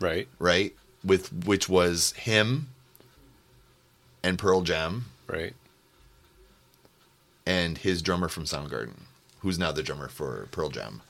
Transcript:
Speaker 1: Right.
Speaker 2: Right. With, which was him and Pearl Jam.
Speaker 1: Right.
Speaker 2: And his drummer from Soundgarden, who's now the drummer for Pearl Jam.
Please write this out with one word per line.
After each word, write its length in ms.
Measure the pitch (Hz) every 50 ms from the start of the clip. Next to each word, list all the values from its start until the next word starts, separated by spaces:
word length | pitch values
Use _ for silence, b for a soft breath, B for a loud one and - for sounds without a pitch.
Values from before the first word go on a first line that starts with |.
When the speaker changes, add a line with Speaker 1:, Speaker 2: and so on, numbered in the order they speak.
Speaker 1:
Right. 260 | 90 87 80 90 - - - -
Speaker 2:
Right. 380 | 80 87 87 92 104 98 - - _ _ - _ -
With, 420 | 92 95 92 - - - 95 85
which 220 | 95 101 95 - -
was 420 | 92 92 87 87 87 85 78 - -
him 540 | - - 117 110 107 107 110 127 151 156 127 - - _ _ _ - - - _ - - - _ _ _ _ _ _ _ _ _ _ _ _ _ _ _ _ _ _ -
and 140 | 90 92 90
Pearl 240 | 101 98 92 95
Jam. 440 | 90 85 85 80 80 82 90 120 123 - - - _ -
Speaker 1:
Right. 260 | 90 82 82 - - - _ _ _ _ _ _ _ _ - - _ _ _ _ _ _ - _ _ _ _ _ _ _ _ - _ _ _ _ _ _ _ _ _ _ _
Speaker 2:
And 320 | - 92 90 87 82 82 78
his 240 | - 98 92 85
drummer 260 | 82 90 90 87 90 82
from 160 | - - 78
Soundgarden, 560 | 73 - 71 71 - 65 58 57 57 57 - - - - _ _ _ _ -
who's 180 | - 95 92 82
now 140 | 90 82
the 100 | 73 73
drummer 280 | 76 - 73 71 71 67
for 400 | - - 76 67 60 50 50 -
Pearl 180 | - - 80 76
Jam. 320 | 65 - 50 52 52 57 - -